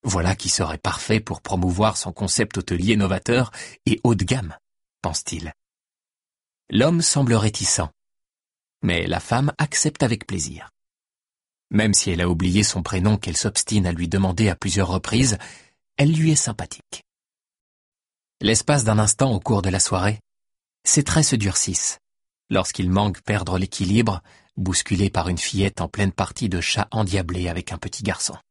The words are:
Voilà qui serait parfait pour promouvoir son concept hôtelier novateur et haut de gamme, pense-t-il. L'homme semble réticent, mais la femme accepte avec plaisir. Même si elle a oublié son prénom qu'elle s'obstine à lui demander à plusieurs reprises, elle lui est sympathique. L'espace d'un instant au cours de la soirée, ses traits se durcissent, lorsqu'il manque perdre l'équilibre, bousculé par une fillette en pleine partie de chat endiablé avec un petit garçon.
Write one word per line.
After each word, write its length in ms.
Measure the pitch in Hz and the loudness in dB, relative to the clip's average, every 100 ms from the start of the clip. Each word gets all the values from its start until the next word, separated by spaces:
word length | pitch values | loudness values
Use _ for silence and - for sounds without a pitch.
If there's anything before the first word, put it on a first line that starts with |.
Voilà 320 | - 95 85 92 | -2 0 0 -2
qui 140 | 90 | -2
serait 280 | - 80 80 | -2 -2 -2
parfait 400 | - - - 107 | -6 -6 0 0
pour 220 | 110 - | 0 -10
promouvoir 560 | - 92 90 90 107 - | -4 -2 0 2 2 0
son 160 | - | -8
concept 460 | 85 101 - 107 - | -6 -4 -2 -2 -2
hôtelier 360 | 90 90 92 | -4 -2 2
novateur 560 | 107 98 92 - 120 127 - - - - | 2 2 0 0 0 0 -6 -18 -6 -2
et 140 | 113 | 2
haut 100 | 123 | 2
de 100 | 104 | 2
gamme, 300 | 95 127 90 - _ _ _ _ | 0 -2 -4 -12 _ _ _ _
pense-t-il. 500 | 87 82 - 82 78 - _ _ _ _ _ _ _ _ _ _ _ | -6 -6 -8 -10 -10 -14 _ _ _ _ _ _ _ _ _ _ _
L'homme 300 | 104 143 170 | 2 4 4
semble 340 | 165 147 131 | 2 2 4
réticent, 460 | 113 107 - 95 - 78 _ _ _ _ _ _ _ _ _ | 4 2 0 -2 -2 -2 _ _ _ _ _ _ _ _ _
mais 240 | - 87 90 | -2 0 0
la 120 | 87 | -4
femme 340 | - 120 143 - | 0 0 0 0
accepte 440 | 151 - 151 - | -2 0 -2 0
avec 240 | 131 110 - | 0 0 -4
plaisir. 440 | 95 71 78 - _ _ _ _ _ _ _ _ _ _ | -6 -6 -10 -18 _ _ _ _ _ _ _ _ _ _
Même 240 | 104 107 | 2 4
si 160 | 98 - | 2 0
elle 100 | 85 | 0
a 80 | 90 | 0
oublié 340 | 85 90 92 | 2 4 4
son 200 | 104 98 | 2 -2
prénom 340 | 82 95 95 104 | -4 0 2 2
qu'elle 200 | - 80 | 0 -2
s'obstine 500 | 107 - - 107 90 | -2 -2 0 0 0
à 60 | |
lui 140 | 82 85 | -2 -2
demander 440 | 98 95 87 107 | 0 0 2 2
à 40 | |
plusieurs 340 | 87 101 90 90 | 2 -2 0 0
reprises, 500 | 92 - 110 131 104 - - _ _ _ - | 0 0 2 2 0 -6 -20 _ _ _ 0
elle 160 | 143 | 2
lui 180 | 160 160 | 4 4
est 60 | 151 | 2
sympathique. 680 | - 104 90 - _ - _ _ _ _ _ _ _ _ _ _ _ _ _ _ | 0 -6 -10 -12 _ -18 _ _ _ _ _ _ _ _ _ _ _ _ _ _
L'espace 420 | - 113 - 147 | 0 2 2 2
d'un 140 | 113 107 | 4 2
instant 340 | 107 - 135 | 2 2 2
au 80 | 104 | 0
cours 220 | - 107 | 0 0
de 80 | 95 | 2
la 100 | 92 | 0
soirée, 400 | - 95 98 107 _ _ _ _ _ _ | 0 0 0 -2 _ _ _ _ _ _
ses 180 | - - | 0 2
traits 220 | 143 165 | 4 2
se 120 | 147 123 | 2 2
durcissent, 600 | 101 92 - 95 - - _ _ _ _ _ | 0 0 -2 -2 -4 -6 _ _ _ _ _
lorsqu'il 400 | 98 90 - 92 | 0 0 -2 2
manque 320 | 95 104 90 | 2 2 -2
perdre 360 | - 104 87 92 | -2 -2 0 -2
l'équilibre, 640 | 95 - 90 104 113 95 _ _ _ - | -2 -2 0 2 2 -2 _ _ _ -6
bousculé 500 | 95 87 - 92 98 | -2 -2 0 0 2
par 220 | - 85 | 0 -2
une 80 | 87 | -2
fillette 420 | - 98 98 - | -2 0 0 -2
en 80 | 85 | -8
pleine 240 | - 98 | -2 -2
partie 380 | - 95 - 113 | 0 -4 -2 -4
de 100 | 87 | -2
chat 280 | 85 - 101 | -2 -2 -2
endiablé 580 | 113 104 98 85 90 90 | -2 0 -2 -2 -4 -4
avec 240 | 85 - | -4 -8
un 60 | 92 | -10
petit 240 | 92 - | -10 -6
garçon. 340 | 101 90 - - _ | -6 -4 -6 -8 _